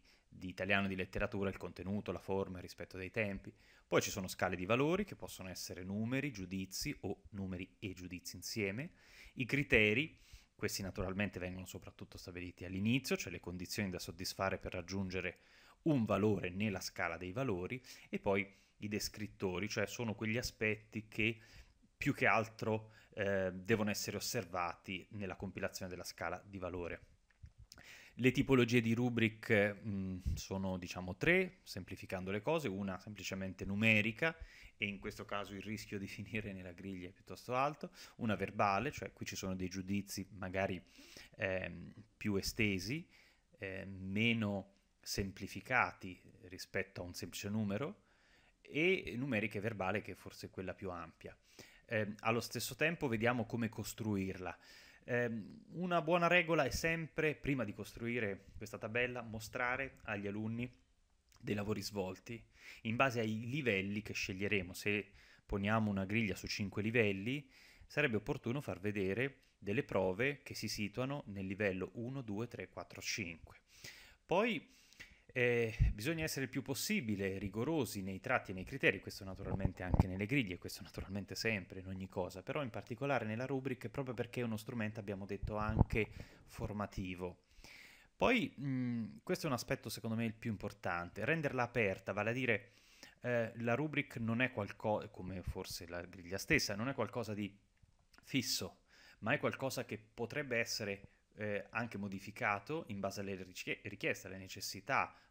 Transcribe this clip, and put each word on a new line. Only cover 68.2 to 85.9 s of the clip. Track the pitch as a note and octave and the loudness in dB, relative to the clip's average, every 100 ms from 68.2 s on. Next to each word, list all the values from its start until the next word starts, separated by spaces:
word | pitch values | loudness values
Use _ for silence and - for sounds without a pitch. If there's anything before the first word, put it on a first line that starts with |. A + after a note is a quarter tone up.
| A2 D3 A2+ C#3 | 0 -4 -2 -2
far | B2 F2+ | -4 -4
vedere | G#2 G2+ F#2+ G2 C3+ - _ _ | -2 0 0 2 -2 -4 _ _
delle | G2+ A2+ | -2 -2
prove | - G2 F#2+ F#2 C3+ C#3+ | 2 4 4 4 0 -2
che | - | -8
si | - A2 | -6 -4
situano | - G2+ B2 C3+ C#3 - | -2 -2 -2 -4 -4 -6
nel | G2 F#2+ | -6 -4
livello | G2 G2+ F#2 F#2 | 2 2 2 -2
uno, | A#2+ A#2 C#3 | -4 -6 -6
due, | A2+ G2+ B2 | -4 -4 -4
tre, | - F#2+ | -6 -10
quattro, | F#2 F2 - | -10 -12 -8
cinque. | - - E2+ E2 - - _ - - - - - _ | -4 -2 -4 -6 -14 -20 _ -20 -18 -18 -20 -20 _
Poi, | F3 A#3+ F3+ - - - - - - _ | 4 4 0 -4 -20 -20 -20 -20 -20 _
eh, | B2+ B2 A#2+ A2+ A2 - | 4 4 6 2 6 6
bisogna | G#2 B2 E3 | 6 0 0
essere | D#3 - C3 | 0 -2 -2
il | |
più | C#3 | -2
possibile | B2 C#3 - G#3+ A2+ G2 G2 F#2+ | -2 -2 2 2 2 2 0 0
rigorosi | G2+ G#2+ B2+ E3 A2 G2+ | -2 -2 0 2 0 -2
nei | F#2+ F#2+ | -4 -4
tratti | C3 B2 - | 2 0 0
e | |
nei | F#2 | -8
criteri, | F#2 C3+ D#3 G2+ | -6 2 4 4
questo | - - | -4 -10
naturalmente | F#2+ F#2 F#2+ F#2 F#2+ - | -10 -8 -4 0 0 0
anche | F2+ - F#2+ | 2 6 6
nelle | F#2 G#2 | 4 2
griglie, | C#3+ G2 F2 | 2 2 -4
questo | F#2+ - | -8 -10
naturalmente | - - F#2 G2 F#2 | -10 -10 -6 -6 -6
sempre, | F#2+ A2+ G#2+ F2 F#2 | -2 0 0 -4 -10
in | F#2+ | -8
ogni | F#2+ F#2+ | -8 -6
cosa, | G2+ F2+ F#2 | -4 -4 -6
però | - D3+ | -6 -4
in | B2+ | -4
particolare | - - A#2 C#3 B2+ | -6 -8 -4 0 2
nella | A2 A2 C3 | 0 -2 0
rubrica, | C#3 C3+ B2 A2+ | -2 -2 -4 -4
proprio | - C3 | -4 -4
perché | A#2+ A#2 B2+ | -4 -4 -2
è | |
uno | A#2+ A2 | -2 -2
strumento, | - A#2 G#2+ G#2+ | -4 -2 -2 -2
abbiamo | G#2 F#2+ G2 | -4 -6 -4
detto, | G2+ - G#2+ | -4 -2 0
anche | G#2+ G#2+ - | 2 6 6